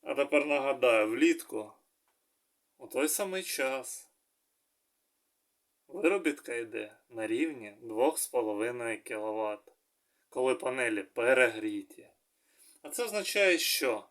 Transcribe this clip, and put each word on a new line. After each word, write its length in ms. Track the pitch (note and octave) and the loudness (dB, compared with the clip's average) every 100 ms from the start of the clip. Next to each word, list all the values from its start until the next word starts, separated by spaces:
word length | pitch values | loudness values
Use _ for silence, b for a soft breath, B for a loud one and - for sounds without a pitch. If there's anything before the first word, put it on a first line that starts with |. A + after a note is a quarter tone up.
А 140 | - C3+ | -4 -2
тепер 300 | C#3 D3 D3 | 2 2 4
нагадаю, 600 | C#3+ C3+ C3 B2 A2+ G#2+ | 0 0 2 4 6 4
влітку 640 | A#2 D#3+ E3 - A2 G#2+ - _ _ _ _ _ _ _ _ _ _ | 4 4 4 -2 -8 -10 -16 _ _ _ _ _ _ _ _ _ _
у 100 | B2+ | -8
той 200 | B2+ D3+ | -2 0
самий 360 | - G3 F#3 | 0 -2 -4
час 680 | F3+ - C3 C3+ - - - _ _ _ _ _ _ _ _ _ _ _ _ _ _ _ _ _ _ | -6 -2 -2 -2 -8 -14 -16 _ _ _ _ _ _ _ _ _ _ _ _ _ _ _ _ _ _
виробітка 680 | F3 F#3+ G3 D#3+ D3 - A#2+ | 0 0 2 -2 -4 -6 -8
йде 420 | A2+ A2 G#2+ - _ | -6 -8 -10 -14 _
на 180 | A#2 A2 | -10 -4
рівні 460 | A2+ D#3+ C#3 G#2+ G2+ | -2 -2 -4 -14 -16
двох 380 | A#2 A2 C3+ D#3 | -10 0 0 0
з 80 | - | -2
половиною 760 | B2+ A2 G#2 A2+ B2 A#2 A2 | -2 -2 -2 -4 -4 -6 -6
кіловат, 560 | - A2 G#2+ G#2+ G#2+ G#2+ - _ _ _ _ _ _ | -8 -8 -6 -4 -4 -6 -12 _ _ _ _ _ _
коли 260 | C3+ B2+ B2+ | -2 0 0
панелі 480 | C3 C3 A#2+ G#2+ | -2 -2 0 -2
перегріті. 1040 | F#2+ - A#2+ B2+ B2 A2 G#2+ G#2 G2 - - _ _ _ b b b b | -4 -2 4 6 4 2 -6 -6 -10 -20 -20 _ _ _ b b b b
А 80 | D3 | -12
це 160 | - A#3+ | -6 -4
означає 520 | G#3 F#3+ G3+ G3 F3 | -4 -2 4 6 6
що? 480 | - - C3+ A2 - | 2 2 2 0 -6